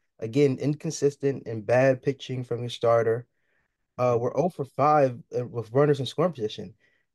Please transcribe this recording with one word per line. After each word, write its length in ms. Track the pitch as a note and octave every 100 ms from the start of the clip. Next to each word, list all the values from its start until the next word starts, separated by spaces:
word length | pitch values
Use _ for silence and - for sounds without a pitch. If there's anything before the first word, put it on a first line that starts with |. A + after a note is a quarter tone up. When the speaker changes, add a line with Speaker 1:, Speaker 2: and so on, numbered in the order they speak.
| _ -
Speaker 1:
again, 360 | A2+ C3 C#3 A#2+
inconsistent 840 | C3 D3 E3 - C#3+ - C#3 C3+ A2+
and 180 | A2+ G#2
bad 360 | B2 C3+ B2+
pitching 400 | C#3 C3+ - B2+
from 180 | B2 A#2+
your 80 | A#2+
starter. 580 | - A#2 A#2 A2+ A#2 - _ _ _ _ _ _ -
Uh, 160 | B2
Speaker 2:
Mm-hmm. 80 | A#2+
Speaker 1:
we're 160 | A#2+ -
oh 120 | F3
for 160 | - C3
five, 520 | - C#3+ D3+ C3 A#2+ - A#2+
uh, 80 | A#2
with 260 | A2+ -
runners 280 | B2+ D3 C#3
in 60 | B2+
scoring 260 | - F3
position. 400 | C3+ G#2+ - G2 - _ _ _